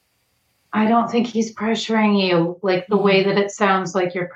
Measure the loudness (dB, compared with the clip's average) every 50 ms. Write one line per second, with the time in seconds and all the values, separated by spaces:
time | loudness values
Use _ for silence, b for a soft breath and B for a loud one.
0 | _ _ _ _ _ _ _ _ _ _ _ _ _ _ -2 0 0 2 2 2
1 | 0 0 0 -2 -2 0 -2 -2 -2 -4 -4 -6 -4 -4 -2 -4 -2 -2 0 2
2 | 2 2 2 2 2 2 2 2 0 0 -4 -4 -2 -2 -2 -2 0 0 0 2
3 | 4 4 4 4 2 2 2 0 0 -2 -2 -2 0 0 0 0 -2 -2 -2 -2
4 | -2 -2 -4 -6 -8 -8 -6